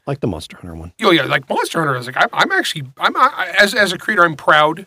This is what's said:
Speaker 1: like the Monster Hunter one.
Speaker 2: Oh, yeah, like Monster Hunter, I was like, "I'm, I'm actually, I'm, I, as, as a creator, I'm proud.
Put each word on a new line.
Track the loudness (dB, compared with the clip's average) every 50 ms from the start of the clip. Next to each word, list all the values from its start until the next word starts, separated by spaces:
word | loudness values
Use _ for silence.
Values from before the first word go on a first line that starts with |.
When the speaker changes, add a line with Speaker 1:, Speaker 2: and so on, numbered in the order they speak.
| _
Speaker 1:
like | -8 -6 -4
the | -4
Monster | -4 -4 -6 -8 -14 -18 -18
Hunter | -16 -14 -14
one. | -14 -14 -16 -10 -2 2
Speaker 2:
Oh, | 2 2
yeah, | 2 2
like | 0 -2 -2 -2 -4
Monster | -4 -4 -4 -2 -2 -2
Hunter, | -2 -2 -2
I | -4
was | -6
like, | -6 -2 -2
"I'm, | -2 0 2
I'm | 0 0 0 0
actually, | -2 -2 -2 -6 -8 -10 -12 -8 -4
I'm, | -2 -2 2
I, | 2 2 2 2 -2 -6 -2 2 2
as, | 2 4 4
as | 2 0 0 0
a | -4
creator, | -6 -2 2 2 2
I'm | 2 2
proud. | 0 2 4 4 6 6 4 2 -2 -10